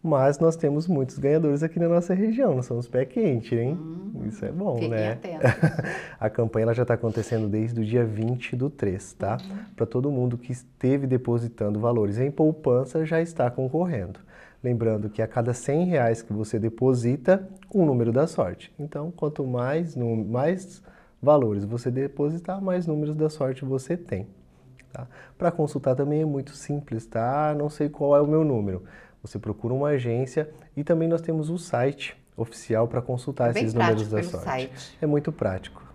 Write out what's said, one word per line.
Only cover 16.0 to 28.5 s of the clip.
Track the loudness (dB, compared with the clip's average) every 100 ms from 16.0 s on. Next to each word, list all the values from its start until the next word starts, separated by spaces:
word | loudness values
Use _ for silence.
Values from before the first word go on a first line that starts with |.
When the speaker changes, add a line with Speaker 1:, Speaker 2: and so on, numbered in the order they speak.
| 2 0
Speaker 1:
que | -4
você | -6 -2 0
deposita, | -2 2 2 4 2 0 2 2 2 -16 -4
um | 2 4
número | 4 2
da | 2 2
sorte. | 0 -4 -4 -16 -14
Então, | -10 -8 -10
quanto | -4 -4 -2 -2
mais | -2 0 -2 -2 -2
nu-, | -2 0 0
mais | 0 0 0 -6 -20 -20 -20 -20 _
valores | 6 6 6 0 -2
você | -4 -2
depositar, | -2 -4 -2 -2 -2 -6 -4
mais | -2 -2 0
números | -2 -2 0
da | -2
sorte | 0 -4 -2 -2
você | -4 -2 -6
tem, | -4 -6 -8 -16 -20 _ -20 -20 -18
tá? | -14 -14 -16 -20 -2
Pra | -2
consultar | 0 -2 0 0 0
também | 2 0
é | 0
muito | -2 -6
simples, | -14 -6 -6 -4 -8 -6
tá? | -4 0 0 0
"Ah, | 0
não | -4
sei | -2 -4
qual | 0 4 6
é |
o | 6
meu | 4
número." | 4